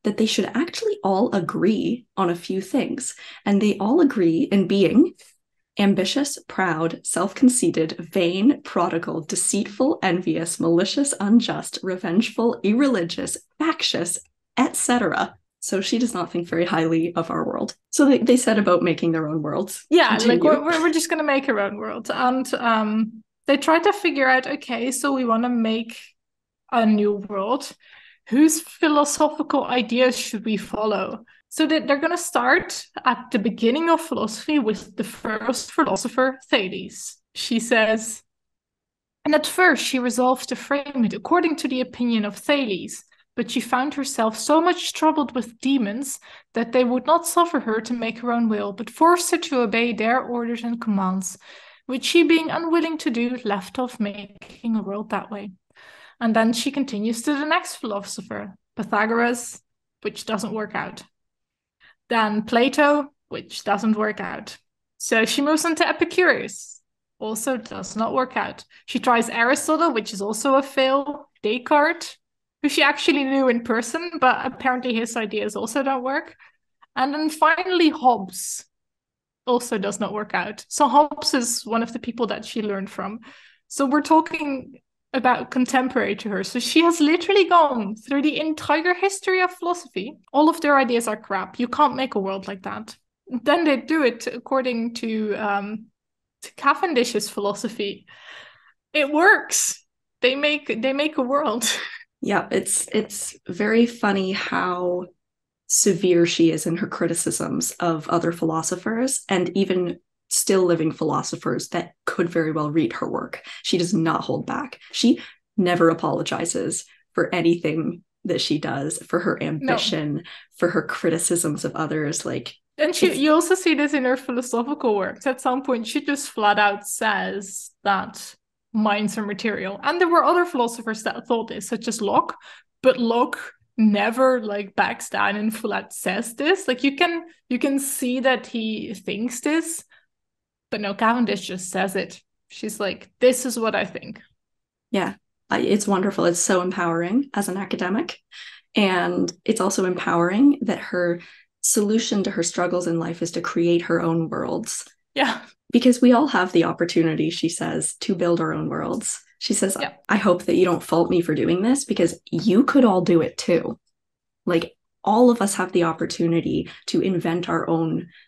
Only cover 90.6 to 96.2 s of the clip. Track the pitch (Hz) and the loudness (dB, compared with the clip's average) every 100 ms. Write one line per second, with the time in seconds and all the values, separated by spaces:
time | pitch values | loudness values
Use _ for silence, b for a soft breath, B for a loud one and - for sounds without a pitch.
90.6 | 294 277 247 233 220 214 - 190 - - | 2 4 4 0 -2 -6 -4 -6 -6 -6
91.6 | 240 285 285 254 262 208 190 196 190 196 | -4 2 2 2 -4 -2 -4 -6 -8 -10
92.6 | 196 208 220 - _ _ - 247 294 330 | -10 -10 -12 -20 _ _ -10 -4 2 2
93.6 | 311 254 - 320 247 240 - 240 - 262 | 4 0 0 0 0 0 -10 -10 -2 -2
94.6 | 254 233 233 233 226 220 208 202 208 202 | 0 -4 -6 -6 -4 -2 -2 -4 -2 -4
95.6 | 202 220 - _ _ _ | -4 -10 -14 _ _ _